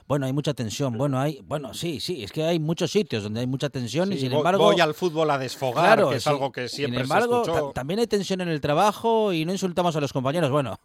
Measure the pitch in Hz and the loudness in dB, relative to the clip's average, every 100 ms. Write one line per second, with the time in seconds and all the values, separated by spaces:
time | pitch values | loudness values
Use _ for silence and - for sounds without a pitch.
0 | - 143 131 143 151 131 110 - 135 113 | -4 -2 0 -2 -2 -2 -4 -2 -2 0
1 | 143 131 147 135 85 147 - - 175 135 | 0 0 -2 -4 -8 -8 -8 -8 -6 -6
2 | - 170 101 160 160 170 151 165 160 202 | -6 -8 -8 -4 0 0 0 0 0 0
3 | 160 113 104 110 127 131 143 135 120 139 | 0 -2 -4 -4 -4 -2 -4 -4 -4 -2
4 | 190 170 131 143 156 190 208 190 156 151 | -2 -2 -2 0 2 6 6 6 4 2
5 | 180 156 156 139 131 - 131 123 180 220 | -2 2 2 0 -2 -4 -2 4 6 6
6 | 160 135 151 143 135 131 120 - 143 123 | 4 2 0 0 -2 -4 -8 -4 -2 -2
7 | 131 175 240 240 208 165 143 127 135 202 | 0 2 2 0 0 -2 -2 -4 -4 -2
8 | 233 208 175 185 175 156 147 151 208 196 | 0 -2 -2 -4 -2 -2 0 2 2 2
9 | 226 226 214 165 160 190 185 170 175 156 | 0 2 2 0 -2 -2 -2 0 0 0
10 | 139 143 127 165 147 147 120 92 | -2 -2 -2 0 2 2 -2 -6